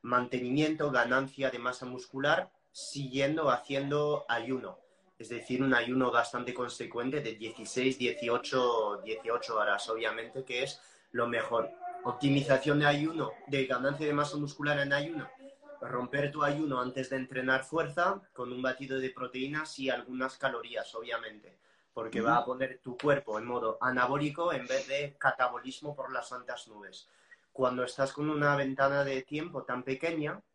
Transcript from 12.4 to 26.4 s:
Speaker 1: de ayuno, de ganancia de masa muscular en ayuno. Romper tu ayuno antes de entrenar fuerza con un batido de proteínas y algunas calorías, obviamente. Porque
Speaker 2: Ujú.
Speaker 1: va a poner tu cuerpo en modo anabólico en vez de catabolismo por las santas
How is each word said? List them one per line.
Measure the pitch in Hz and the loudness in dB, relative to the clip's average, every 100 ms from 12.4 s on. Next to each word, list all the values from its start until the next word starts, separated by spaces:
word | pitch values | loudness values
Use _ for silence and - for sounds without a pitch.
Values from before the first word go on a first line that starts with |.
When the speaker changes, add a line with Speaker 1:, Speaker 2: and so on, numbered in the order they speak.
| 135 131 151 147 | 6 4 6 6
Speaker 1:
de | 147 | 6
ayuno, | 147 156 165 117 - - | 4 2 0 -4 -6 -2
de | 139 131 | 0 2
ganancia | 123 135 143 151 | 2 0 0 0
de | |
masa | 147 147 147 | 2 0 -2
muscular | 143 - 147 143 | -4 -2 0 2
en | 143 | 2
ayuno. | 143 151 320 - - - - - - | 2 0 -6 -8 -14 -20 -20 -20 -12
Romper | - 123 127 139 143 | -4 -4 0 0 0
tu | 151 | 2
ayuno | 143 147 151 127 | 2 2 0 0
antes | 123 135 131 | 0 -2 -2
de | 135 | -4
entrenar | 127 127 127 131 | -4 -2 2 2
fuerza | - 160 147 170 180 196 - | 2 -2 0 2 2 0 -8
con | - 123 | -10 -8
un | 123 | -2
batido | 127 127 135 135 | -2 -2 -4 -2
de | 131 | -2
proteínas | 131 127 127 135 151 156 - | -4 -8 -4 -4 -4 -6 -4
y | 131 | -2
algunas | 120 123 127 131 - | -2 -4 -4 -4 0
calorías, | 135 117 113 113 98 | -2 -2 -6 -6 -6
obviamente. | 113 117 113 110 107 92 _ _ _ _ | -8 -4 -4 -6 -12 -20 _ _ _ _
Porque | - 113 - | -8 -4 0
Speaker 2:
Ujú. | 117 | 4
Speaker 1:
va | 120 | 4
a | |
poner | - 127 131 - | 2 -2 -2 -4
tu | 131 123 | -10 0
cuerpo | 147 139 - 107 | 4 4 2 -4
en | 120 | -2
modo | 120 113 110 | 0 0 0
anabólico | 127 127 127 143 147 151 175 | 0 2 2 2 0 0 0
en | 139 123 | 0 0
vez | 131 135 | -2 0
de | 139 143 - | -4 -4 0
catabolismo | 135 123 127 120 131 - 147 143 | 0 2 0 0 -8 -8 -8 -8
por | 127 | -6
las | 127 127 | -6 -6
santas | 123 | -10